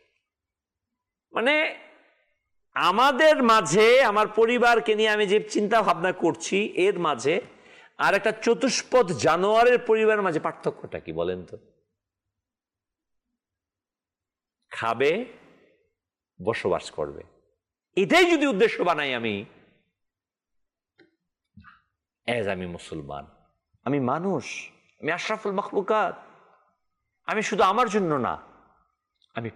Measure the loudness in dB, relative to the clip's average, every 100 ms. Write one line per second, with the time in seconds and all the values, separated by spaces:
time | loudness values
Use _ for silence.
0 | _ _ _ _ _ _ _ _ _ _
1 | _ _ _ -4 0 0 -2 -8 -20 _
2 | _ _ _ _ _ _ _ -2 0 4
3 | 2 4 4 6 4 4 4 4 6 6
4 | 4 2 0 2 2 4 4 4 2 0
5 | 2 0 2 0 0 -2 0 2 2 0
6 | -2 -2 -2 -2 -4 -4 -2 0 0 0
7 | -2 -2 -2 -2 -6 -16 -20 -20 -18 -4
8 | 0 0 0 -2 0 0 0 -2 2 2
9 | 2 0 0 2 2 4 4 4 2 2
10 | 2 2 0 -2 -4 -6 -8 -8 -10 -12
11 | -8 -6 -4 -6 -10 -20 _ _ _ _
12 | _ _ _ _ _ _ _ _ _ _
13 | _ _ _ _ _ _ _ _ _ _
14 | _ _ _ _ _ _ _ -6 -4 0
15 | 0 -2 -6 -16 _ _ _ _ _ _
16 | _ _ _ -10 -8 -4 -4 -4 -6 -10
17 | -10 -12 -20 _ _ _ _ _ _ -4
18 | 2 4 4 2 0 2 0 0 -2 -2
19 | -2 -4 -4 -6 -8 _ _ _ _ _
20 | _ _ _ _ _ _ _ _ _ _
21 | _ _ _ _ _ -20 -20 -20 _ _
22 | _ _ -6 -4 -4 -6 -8 -12 -14 -14
23 | -12 -14 -16 _ _ _ _ _ -6 -4
24 | -2 -4 -4 -6 -8 -14 -18 _ _ _
25 | -8 -6 -6 -6 -6 -6 -4 -4 -2 0
26 | -2 -6 -18 _ _ _ _ _ _ _
27 | _ _ -6 -4 -2 2 2 2 0 0
28 | 0 0 -2 -6 -12 _ _ _ _ _
29 | _ _ _ -12 -12